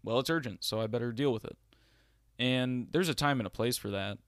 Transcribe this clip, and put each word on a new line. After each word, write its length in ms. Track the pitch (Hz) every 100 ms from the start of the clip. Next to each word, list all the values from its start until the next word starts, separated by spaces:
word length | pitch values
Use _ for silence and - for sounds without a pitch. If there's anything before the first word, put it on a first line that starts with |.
well, 160 | - 120
it's 100 | 135
urgent, 340 | 160 123 90
so 160 | - 110
I 80 | 110
better 240 | 117 120
deal 220 | 113 139
with 120 | 110 -
it. 120 | - _ _ _ _ _ _ _ -
And 500 | 123 127 127 127 -
there's 180 | 160 180
a 60 | -
time 240 | 143 135
and 80 | 98
a 20 |
place 280 | - 117 120
for 120 | 104
that. 280 | 98 101 107